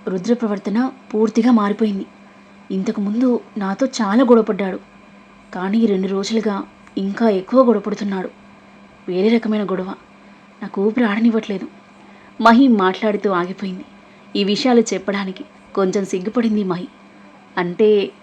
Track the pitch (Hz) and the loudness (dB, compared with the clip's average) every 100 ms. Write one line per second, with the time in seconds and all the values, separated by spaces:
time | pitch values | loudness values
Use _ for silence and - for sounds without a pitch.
0 | - 185 185 240 226 202 214 208 254 - | -6 -6 -2 -2 0 -4 -4 -2 -2 -6
1 | - 214 220 226 226 233 202 202 220 196 | -8 0 0 2 4 4 2 0 -2 -2
2 | - - - - - - - 190 190 220 | -8 -16 -20 -20 -20 -20 -8 -4 -4 -4
3 | 202 214 254 240 - - 196 196 262 - | -4 0 0 0 -4 -8 -6 -2 -2 -2
4 | 214 214 262 233 220 196 196 180 - - | -2 0 4 4 4 -2 -4 -6 -12 -20
5 | - - - - - 190 185 220 226 190 | -20 -20 -20 -20 -16 -8 -2 0 2 0
6 | 190 196 202 220 214 196 - - - - | 0 -4 -2 -2 -2 -4 -8 -16 -12 -6
7 | 196 196 233 196 185 247 247 220 208 208 | -6 0 0 0 0 2 4 2 0 -6
8 | 202 190 180 - - - - - - - | -4 -6 -6 -12 -20 -20 -20 -20 -20 -18
9 | - 180 202 233 220 214 196 185 185 - | -6 0 2 2 0 -4 -2 -4 -6 -10
10 | - - - - - - 196 - 202 220 | -18 -20 -20 -20 -20 -16 -12 -2 -2 0
11 | 233 202 233 220 220 196 - - - - | 0 2 2 2 -4 -8 -8 -16 -20 -20
12 | - - - - 220 233 277 220 185 185 | -20 -20 -20 0 4 6 6 4 2 0
13 | 220 208 208 185 180 185 196 185 - - | -2 -2 -2 -2 -4 -6 -10 -10 -14 -20
14 | - - - 202 196 202 262 240 220 190 | -20 -20 -10 -4 -2 0 2 4 2 -2
15 | 190 202 196 185 - - - - 190 196 | -4 -4 -6 -10 -16 -20 -10 -2 0 0
16 | 190 185 185 233 226 214 196 175 180 - | -2 -4 -4 -2 0 0 -2 -4 -8 -18
17 | - - - - - - 175 175 214 208 | -20 -20 -20 -20 -10 -4 -4 2 4 4
18 | 196 - | 0 -8